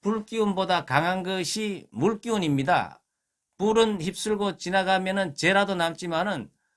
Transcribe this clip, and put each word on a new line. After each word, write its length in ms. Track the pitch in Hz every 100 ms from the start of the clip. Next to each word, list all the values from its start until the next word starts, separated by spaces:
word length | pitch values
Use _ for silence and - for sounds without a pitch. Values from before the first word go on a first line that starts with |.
불기운보다 840 | 202 220 214 220 208 185 185 175 143
강한 380 | 139 170 185
것이 640 | 180 190 156 214 214 180 -
물기운입니다. 1080 | 110 185 214 233 214 160 139 135 156 82 - _ _ _ _ _ -
불은 440 | 208 220 220 196
휩쓸고 560 | 175 - 214 208 202 -
지나가면은 800 | 202 190 190 190 190 196 180 -
재라도 400 | 165 196 196 185
남지만은 760 | 170 156 175 165 202 160 95 _ _